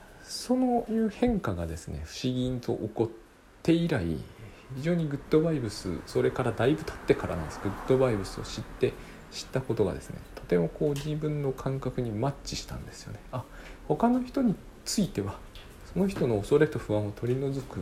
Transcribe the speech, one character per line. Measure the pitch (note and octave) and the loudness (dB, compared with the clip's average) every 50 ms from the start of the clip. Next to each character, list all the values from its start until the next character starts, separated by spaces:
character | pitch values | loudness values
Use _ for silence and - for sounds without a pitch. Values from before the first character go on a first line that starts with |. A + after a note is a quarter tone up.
| - - - - - - | -20 -20 -20 -20 -16 -10
そ | - - - - B3 | -10 -10 0 0 2
の | B3+ B3+ B3+ A#3+ A#3 - - | 4 4 4 4 2 2 2
い | A3 | 0
う | A3+ A3 A3 | 2 2 0
変 | G3 - B3 B3 A#3 F#3+ | 2 2 2 4 4 2
化 | - - F#2+ | 2 0 -2
が | F2 E2+ | 0 -2
で | D#2+ D#2 D#2+ | -4 -4 -6
す | - - | -6 -8
ね、 | - C#2+ D2+ | -8 -8 -8
不 | - - - - | -8 -8 -4 -2
思 | B2+ B2+ | 0 0
議 | B2+ B2+ B2+ B2+ B2 | 2 0 0 0 -2
と | - - A#2 | -2 -2 -2
起 | - F#2 G#2+ | -2 -2 -4
こ | - - A2+ | 0 0 0
っ | A2 - - - - - - - - - - - | 0 0 -8 -18 -20 -20 -20 -20 -20 -20 -4 2
て | - E3 | 4 4
以 | E3+ E3+ E3+ | 4 4 2
来、 | D#3+ A#2+ E2+ E2+ D#2+ - A#2 - - - - - - - - - C3 | 2 0 0 0 -2 -2 -4 -10 -14 -16 -18 -18 -18 -20 -16 -12 -10
非 | C3 C3+ | -4 0
常 | E3 F3 | 0 2
に | E3+ E3 D3+ | 2 2 0
グ | C#3 | -2
ッ | C3+ - - | -4 -2 4
ド | - D#3 | 4 4
バ | D#3+ E3+ D#3+ | 6 6 2
イ | C#3+ | 2
ブ | A#2+ G#2+ | 0 -2
ス、 | - - - F#2+ F2 - - | -4 -4 -4 -4 -4 -4 -6
そ | - - B2 | -2 0 2
れ | B2 B2+ | 4 4
か | B2+ - A#2+ | 2 2 0
ら | A#2+ G#2+ | 0 2
だ | - A2+ | 4 4
い | B2 D#3 | 4 4
ぶ | D3+ - | 4 0
経 | - - | -8 -10
っ | |
て | - - - - | -10 2 2 2
か | - - | 2 4
ら | - E2 | -2 -2
な | E2+ D#2+ | -2 -4
ん | |
で | D2+ - | -6 -8
す。 | - - | -4 -4
グ | G2+ | -4
ッ | F#2+ - - - | -4 -4 2 4
ド | C3 | 6
バ | C3 C3+ B2+ | 6 6 6
イ | A2+ | 4
ブ | G2+ F#2+ | 2 0
ス | - - - | -4 -6 -8
を | A2 | -8
知 | - - - | -8 -6 -8
っ | A2 - - - | -8 -10 -2 0
て、 | - A#2 - - - - - - - - - | 0 0 0 -2 -12 -16 -16 -16 -18 -14 -12
知 | - - | -12 -12
っ | |
た | - - C3+ B2 | -4 -4 -4 -2
こ | - A2+ | -2 2
と | A2 G#2 | 2 2
が | F#2 D#2 | 2 2
で | - - | -2 -8
す | - | -10
ね、 | - - - - - | -12 -12 -12 -14 -14
と | - - | -14 -2
て | - F3 F3 | 2 4 4
も | E3+ E3 | 4 2
こ | - - D#3+ D3+ | 0 0 0 2
う | C#3+ | 2
自 | C#3 C#3+ D3+ D3+ | 0 -2 -2 -2
分 | D3+ D3+ D3+ D3+ D3 C#3+ | -2 -2 -2 -2 0 -2
の | C#3 C3 | -2 -2
感 | - - C3+ C3+ C3+ | -2 -2 -2 -2 -2
覚 | C3+ B2+ B2 - B2 | -2 -4 -2 -2 -2
に | A#2 | -2
マ | G#2+ G#2 A#2+ C#3 | 0 0 0 0
ッ | C#3 - - | -2 -4 -8
チ | - - | -8 -8
し | - - | -8 -8
た | - - | -8 -10
ん | A#1+ - | -10 -10
で | - - | -12 -14
す | - - | -14 -14
よ | - G#2+ | -12 -14
ね。 | - - - - | -14 -12 -8 -8
あ、 | B2 - - - - - - - - - - | -8 -8 -8 -14 -16 -14 -14 -16 -16 -2 -2
他 | D3+ D3 - A#3+ | 2 4 6 6
の | B3 B3+ B3 | 6 4 2
人 | - - C#4 C4+ | 0 0 2 4
に | A#3 F3+ - - - - - - | 4 2 2 -4 -16 -18 -12 -6
つ | - - - | -2 2 2
い | G3 - | 2 2
て | - - G2 | 0 -2 -2
は、 | G2 - - - - - - - - - - - - - | -2 -4 -8 -12 -16 -18 -18 -18 -18 -18 -18 -16 -6 0
そ | E3+ | 0
の | F#3+ | 0
人 | G3 F#3+ - F3 | 2 2 2 2
の | B2+ A2+ G2+ | 4 4 2
恐 | G2+ - C#3+ D3 | 4 4 6 6
れ | D#3 | 6
と | D3+ - - | 6 4 -4
不 | - - G#2+ | -2 0 0
安 | G#2+ G#2 | 2 2
を | G#2 G2+ | 0 -4
取 | - - A#2 B2 | -4 0 0 0
り | C3 | 0
除 | C#3 C#3 C3+ C3+ B2 | 0 -2 -2 -4 -6
く、 | - - - | -6 -8 -8